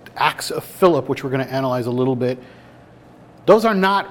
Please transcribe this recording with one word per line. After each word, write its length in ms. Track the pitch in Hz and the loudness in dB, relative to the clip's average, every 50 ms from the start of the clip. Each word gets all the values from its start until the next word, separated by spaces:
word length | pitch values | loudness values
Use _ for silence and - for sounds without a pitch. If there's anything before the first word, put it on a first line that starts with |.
| - - - | -20 -14 -6
Acts 360 | - 131 151 - - - - - | -2 -2 -2 -2 -4 -8 -8 -8
of 100 | 156 - | -8 -10
Philip, 460 | - - - 190 180 165 139 131 - | -12 -2 2 4 4 4 2 0 -2
which 160 | 135 - - | -4 -6 -4
we're 60 | 135 | -4
gonna 120 | 127 135 135 | -4 -4 -4
analyze 420 | - 135 135 135 127 123 127 117 | -4 -4 -4 -2 -2 -2 -2 -2
a 40 | 120 | -4
little 240 | 123 123 127 131 131 | -2 -2 0 0 0
bit. 240 | 120 127 123 127 123 - - - - - - - - - - - - - - - - - - - - - | 0 -2 -2 -4 -6 -10 -18 -20 -20 -20 -20 -20 -20 -20 -20 -20 -20 -20 -20 -20 -20 -20 -20 -20 -2 4
Those 180 | - 196 226 214 | 4 4 6 4
are 100 | 226 214 | 2 2
not 360 | 190 190 190 202 196 185 - | 2 2 2 2 0 -2 -2